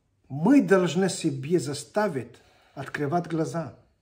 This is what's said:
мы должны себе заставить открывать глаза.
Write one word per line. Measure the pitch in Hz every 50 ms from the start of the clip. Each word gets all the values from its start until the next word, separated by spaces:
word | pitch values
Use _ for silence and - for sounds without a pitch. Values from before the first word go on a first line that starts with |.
| _ _ _ _ _ -
мы | 131 147 165 233 285 269
должны | 196 170 196 185 180 165 139 185 196 175
себе | - - - 156 135 135 131 151 185 165
заставить | 131 147 135 - - - - 208 214 196 143 123 110 - - - _ _ _ _ _ _ -
открывать | 196 147 - - 151 147 139 170 175 170
глаза. | - 165 156 156 131 135 135 127 113 - _ _ _ _ _